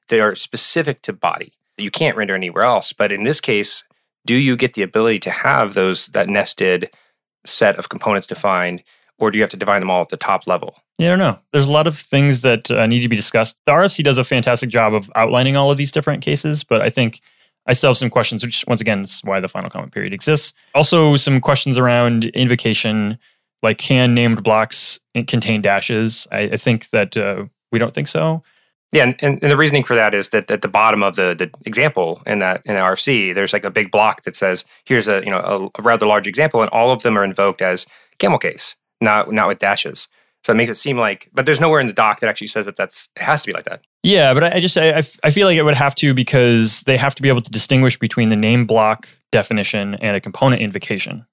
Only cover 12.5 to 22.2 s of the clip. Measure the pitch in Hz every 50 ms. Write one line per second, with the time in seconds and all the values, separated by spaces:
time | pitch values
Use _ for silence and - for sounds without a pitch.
12.5 | 117 110 - - 117 110 113 113 120 123 120 117 117 101 104 - - 113 110 -
13.5 | - _ - 151 143 165 190 190 - - 151 143 131 127 123 - 135 123 - 127
14.5 | 120 117 - 117 107 120 110 107 107 104 98 104 - 113 113 110 120 123 131 135
15.5 | 139 139 139 139 143 139 143 143 - 156 147 151 143 - - 151 147 143 - 151
16.5 | 151 147 - - 117 110 104 117 - 131 120 113 - - _ _ _ _ _ _
17.5 | _ _ - 127 127 - - 135 120 - 131 117 - 123 110 - 117 104 - 117
18.5 | - - - - 120 107 110 110 104 98 98 - - - - 101 98 98 92 92
19.5 | - 98 92 - - 95 95 - - 104 98 98 98 95 - 151 156 147 - -
20.5 | - _ _ _ - 143 151 - 185 170 156 151 143 135 - 139 135 127 - -
21.5 | 139 - - 143 127 127 127 123 120 120 120 120 120 113